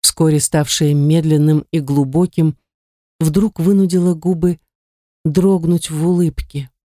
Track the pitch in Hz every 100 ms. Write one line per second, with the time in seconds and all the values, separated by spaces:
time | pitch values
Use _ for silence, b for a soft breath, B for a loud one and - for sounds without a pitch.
0 | - - 160 151 - 156 147 - 147 147
1 | 143 165 156 156 151 151 - 165 139 143
2 | 135 147 180 - 160 151 _ _ _ _
3 | _ _ 160 156 214 - 170 202 190 180
4 | 175 165 175 175 180 170 _ _ _ _
5 | _ _ 156 151 185 190 165 175 - 156
6 | 170 175 170 - - 143 135 _